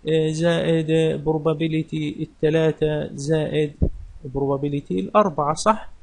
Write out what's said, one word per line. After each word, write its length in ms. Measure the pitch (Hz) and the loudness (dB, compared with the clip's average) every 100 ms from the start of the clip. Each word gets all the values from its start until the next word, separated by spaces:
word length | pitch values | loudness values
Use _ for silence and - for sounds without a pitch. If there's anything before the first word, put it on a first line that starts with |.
| - | 0
آه، 220 | 160 156 | 0 0
زائد 880 | 156 170 165 160 165 156 160 160 156 147 | 0 2 2 2 0 2 2 2 0 0
probability 960 | 156 156 151 160 160 156 156 151 - | 0 0 0 0 -2 -2 -4 -4 -6
الثلاثة 920 | 151 - 156 160 160 156 151 151 151 - | -10 0 2 4 2 2 0 0 -4 -8
زائد 560 | 143 156 151 151 151 147 - - - - 139 131 | -2 0 0 0 -2 0 -2 -2 -14 -14 -8 -4
probability 540 | 139 139 147 143 - | -2 0 -2 -4 -4
الأربعة، 640 | 185 196 208 202 147 147 | -4 2 2 2 0 -2
صح؟ 360 | 160 214 220 - - | 0 0 0 -4 -16